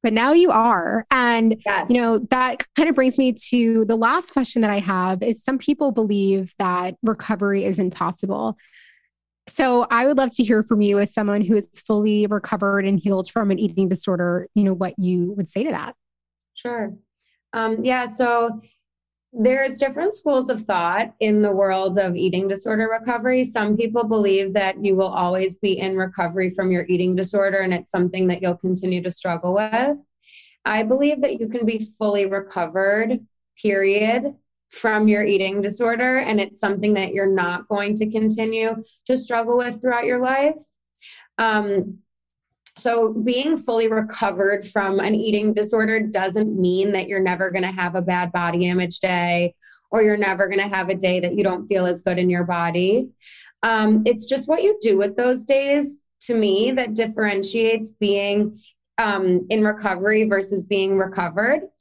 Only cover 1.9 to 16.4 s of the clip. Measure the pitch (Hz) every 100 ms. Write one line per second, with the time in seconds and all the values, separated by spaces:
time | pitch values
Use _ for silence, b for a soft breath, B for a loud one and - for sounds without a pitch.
1.9 | 247 233 220 214 254 254 247 - - 311
2.9 | 269 262 247 254 226 - 247 226 226 214
3.9 | 226 226 311 359 - 247 240 214 202 190
4.9 | 185 185 185 214 220 - 262 - 294 285
5.9 | 233 220 202 196 196 190 - 190 180 180
6.9 | - 220 214 - 208 202 196 196 185 185
7.9 | - 170 175 190 196 226 - b b b
8.9 | b b _ _ _ - - 262 240 240
9.9 | 233 262 277 262 - 220 220 220 214 208
10.9 | 202 202 - 208 202 190 214 202 - -
11.9 | 214 214 208 208 208 208 202 196 196 196
12.9 | 196 202 196 190 - 208 196 214 - 190
13.9 | 190 - 180 175 175 180 - 196 180 185
14.9 | - 180 180 175 202 180 - 285 233 -
15.9 | - _ _ _ _